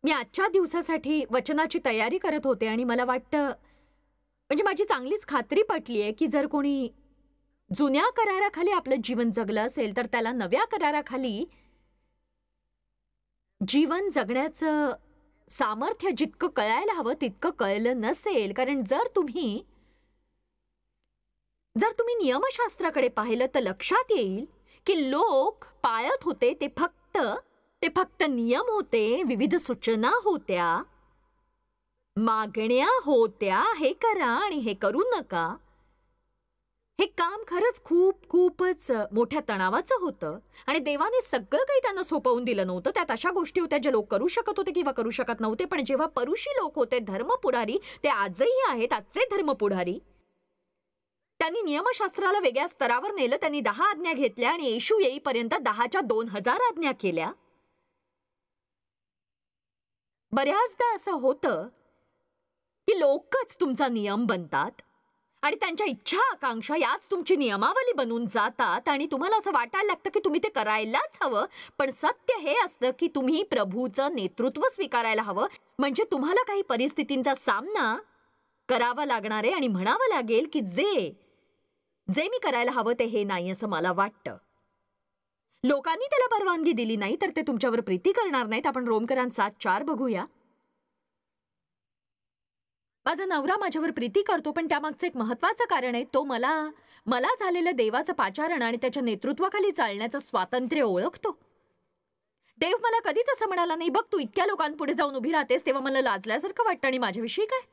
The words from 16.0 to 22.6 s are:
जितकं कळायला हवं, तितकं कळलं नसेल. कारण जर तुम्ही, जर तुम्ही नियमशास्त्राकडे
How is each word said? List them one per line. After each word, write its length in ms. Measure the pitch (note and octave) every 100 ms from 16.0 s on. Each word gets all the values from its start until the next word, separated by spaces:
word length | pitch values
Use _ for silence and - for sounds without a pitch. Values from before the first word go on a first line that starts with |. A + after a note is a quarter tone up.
| F#4+ B3
जितकं 320 | D#4 - E4+
कळायला 440 | - G#3+ A#3 F#4
हवं, 220 | F#4 A#3 C#4
तितकं 300 | B3+ F#3+ E4+
कळलं 500 | - G3 G3+ A#3 B3+
नसेल. 520 | A3 E4 - E4 G3+
कारण 320 | G3 B3+ C#4
जर 180 | G3+ C4+ B4 -
तुम्ही, 480 | D4+ A#3+ C4+ G3+ - _ _ _ _ _ _ _ _ _ _ _ _ _ _ _ _ _ _ _ _ A3+
जर 120 | A4 A4
तुम्ही 160 | A#4
नियमशास्त्राकडे 960 | A#4+ D#4 B3 C5 C5